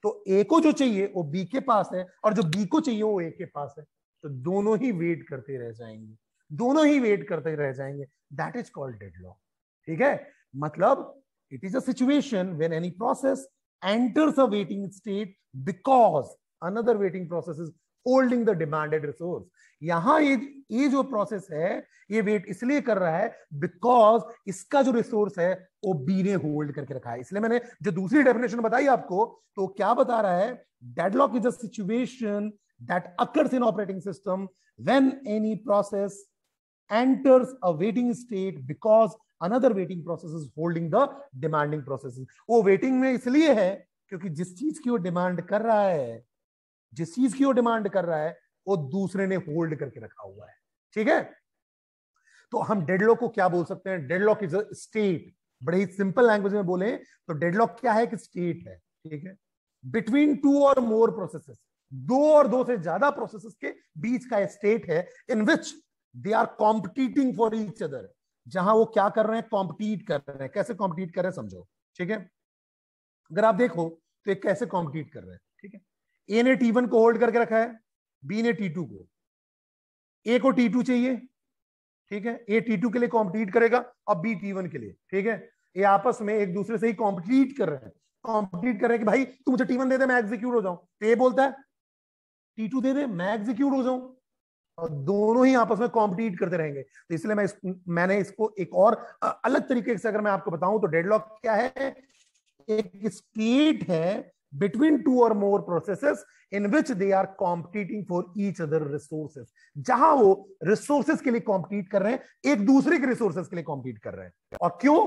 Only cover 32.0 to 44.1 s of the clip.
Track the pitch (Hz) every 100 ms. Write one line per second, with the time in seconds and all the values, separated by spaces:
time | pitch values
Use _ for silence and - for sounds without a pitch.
32 | 254 - 220 202 214 214 _ _ 120 175
33 | 170 - - - 269 254 240 196 196 190
34 | 180 202 - 185 190 _ _ _ 123 262
35 | 269 262 262 214 214 220 220 202 202 202
36 | 202 190 - _ _ _ _ _ _ 214
37 | 254 262 277 254 254 - 185 156 196 226
38 | 247 233 - 196 190 156 127 151 220 220
39 | 220 - _ _ 170 240 269 202 175 180
40 | 160 165 175 160 143 147 165 165 165 196
41 | 277 - - 131 156 156 147 151 131 135
42 | 135 123 131 _ - 233 202 196 262 262
43 | 262 254 247 269 320 226 185 196 _ _
44 | _